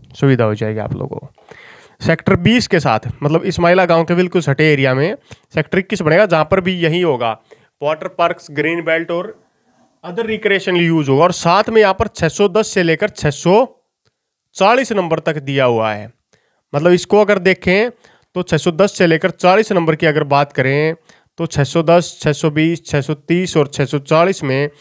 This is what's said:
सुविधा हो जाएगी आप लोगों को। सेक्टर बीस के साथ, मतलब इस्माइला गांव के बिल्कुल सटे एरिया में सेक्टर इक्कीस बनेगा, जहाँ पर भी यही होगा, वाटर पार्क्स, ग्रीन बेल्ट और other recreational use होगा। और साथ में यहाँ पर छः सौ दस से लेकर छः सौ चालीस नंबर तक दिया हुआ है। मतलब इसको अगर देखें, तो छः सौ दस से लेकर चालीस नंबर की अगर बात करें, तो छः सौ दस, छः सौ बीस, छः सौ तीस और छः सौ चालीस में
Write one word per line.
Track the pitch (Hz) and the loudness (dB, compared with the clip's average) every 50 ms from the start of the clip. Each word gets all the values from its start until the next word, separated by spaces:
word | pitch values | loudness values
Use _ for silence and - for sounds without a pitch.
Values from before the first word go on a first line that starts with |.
| - - - | -20 -20 -4
सुविधा | - 143 139 131 117 117 | 0 2 2 2 2 2
हो | 107 107 | 0 -2
जाएगी | 104 113 107 107 107 | -4 -6 -6 -6 -6
आप | 104 107 - | -8 -8 -8
लोगों | - - - - - | -8 -8 -10 -10 -12
को। | - - _ _ _ _ - - - - - - - _ _ _ | -14 -18 _ _ _ _ -20 -20 -20 -20 -20 -20 -20 _ _ _
सेक्टर | - - 165 - - - 190 | -2 -2 -2 0 0 0 0
बीस | 175 175 208 233 247 - - | 2 2 2 2 2 0 0
के | 196 170 | -2 0
साथ, | - 135 110 110 - 117 - - 135 | 0 0 -2 -2 -4 -8 -8 -6 -4
मतलब | 147 160 165 - | -2 -2 -2 -2
इस्माइला | 196 165 170 175 170 180 190 185 | -4 -2 0 2 2 4 2 2
गांव | 175 170 165 165 | 2 2 0 0
के | 156 175 | 0 0
बिल्कुल | 175 185 180 - 185 | 0 0 0 -2 -2
सटे | 151 147 139 - 156 156 151 | -2 0 0 2 2 2 2
एरिया | 135 135 131 127 | 2 2 0 0
में | 131 147 180 247 - _ _ - - _ _ - | 0 -2 -2 -4 -8 _ _ -20 -20 _ _ -6
सेक्टर | 156 160 - - 190 | -6 -4 -2 -2 -4
इक्कीस | 185 - 214 - | -2 -2 -6 -4
बनेगा, | 180 151 156 180 214 | 0 2 4 4 4
जहाँ | 196 170 156 156 156 | 4 2 0 0 0
पर | 196 190 | 0 0
भी | 175 190 185 | 0 -2 -2
यही | 175 165 160 160 180 | -2 -2 0 0 0
होगा, | 180 165 135 117 120 113 110 - _ _ - - _ _ _ _ 143 | 0 0 0 0 -2 -4 -4 -6 _ _ -20 -20 _ _ _ _ -6
वाटर | 147 160 151 185 180 | -4 -4 -4 -8 -10
पार्क्स, | 175 - 170 170 175 - - - | -4 -2 -2 -2 -2 -4 -12 -8
ग्रीन | 147 147 147 160 170 170 | -6 -4 -2 -2 -2 -4
बेल्ट | 160 160 160 165 165 160 | -2 -2 -2 -2 -2 -4
और | 170 170 185 214 - - _ _ _ _ _ _ _ _ _ _ _ _ - | -6 -6 -6 -8 -14 -18 _ _ _ _ _ _ _ _ _ _ _ _ -16
other | 175 175 220 226 | -10 -8 -8 -6
recreational | 220 220 - - 208 196 185 - 196 180 175 175 165 165 160 | -6 -6 -4 -2 -2 -2 0 0 0 0 2 2 2 0 0
use | 147 135 | 2 2
होगा। | 135 139 165 | 2 4 4
और | 180 | 2
साथ | 180 - - 170 175 196 214 - | 0 0 0 2 2 2 2 2
में | 226 220 | 2 4
यहाँ | 214 196 190 | 4 4 2
पर | - 226 208 | 0 -4 -6
छः | - - 170 160 | -4 -4 -4 -4
सौ | - - 202 202 | 0 0 0 0
दस | 175 214 220 - | 2 0 -2 0
से | - 196 175 | -2 -2 0
लेकर | 165 160 151 - 208 | 0 0 0 -2 -4
छः | - - - 151 | -4 -4 -4 -4
सौ | 143 - - 170 185 226 262 240 - _ _ _ _ _ _ _ _ _ _ _ _ _ _ _ _ | -4 -2 0 2 4 4 2 0 -4 _ _ _ _ _ _ _ _ _ _ _ _ _ _ _ _
चालीस | - 190 202 240 262 262 - | 0 2 4 4 2 0 -2
नंबर | 226 202 180 165 160 156 | -2 -4 -2 -2 -4 -4
तक | - 175 156 151 | -2 -4 -6 -6
दिया | 135 139 139 139 131 | -6 -4 -2 0 2
हुआ | 123 117 113 110 110 107 | 2 2 0 -2 -2 -4
है। | 104 104 113 - _ _ _ _ _ _ _ _ _ _ _ - | -6 -10 -14 -20 _ _ _ _ _ _ _ _ _ _ _ -6
मतलब | 143 156 180 | 0 2 2
इसको | 180 175 - - 202 208 | 2 2 2 2 2 2
अगर | 208 196 208 190 | 2 2 0 0
देखें, | 175 190 185 185 - 185 180 196 226 247 233 _ _ _ _ _ _ _ _ | 2 0 0 0 0 0 0 0 0 -2 -6 _ _ _ _ _ _ _ _
तो | 185 175 | -8 -4
छः | - 170 151 | -2 -2 0
सौ | - 180 | 0 0
दस | 165 156 196 196 - - | 2 2 0 0 2 2
से | 190 170 | 2 2
लेकर | 165 156 - 180 | 2 2 0 -4
चालीस | 165 - - 180 185 220 220 - | -4 0 2 4 4 4 2 2
नंबर | 208 180 165 160 160 | 0 0 0 0 0
की | 151 170 | 0 0
अगर | 156 143 147 147 | 0 0 0 0
बात | 139 143 143 147 143 - | 0 0 0 0 0 -2
करें, | - 127 131 139 147 151 160 165 - _ _ _ _ _ _ _ - | -2 -2 0 0 0 0 -2 -4 -6 _ _ _ _ _ _ _ -8
तो | 170 | -8
छः | 160 - 147 139 | -4 -2 -2 -2
सौ | - - 170 160 | 0 0 0 2
दस, | 156 170 175 - - - - | 4 4 4 2 0 -6 -6
छः | - 156 | -4 -4
सौ | 147 - - 160 | -2 -2 -2 -2
बीस, | 147 156 156 165 170 151 - | 0 0 0 0 -2 -4 -6
छः | - - 147 | -4 -4 -4
सौ | 135 - 151 | -4 -4 -6
तीस | 139 _ - 170 180 185 170 - 160 | -8 _ -2 -2 -2 -2 0 0 0
और | 143 135 | 0 0
छः | - - 143 | -2 -4 -4
सौ | - - 143 | -2 -4 -6
चालीस | 139 - 156 160 170 185 185 - 156 | -2 0 2 2 2 2 0 -4 -4
में | 135 131 135 143 143 - _ | -4 -2 -2 -2 -4 -6 _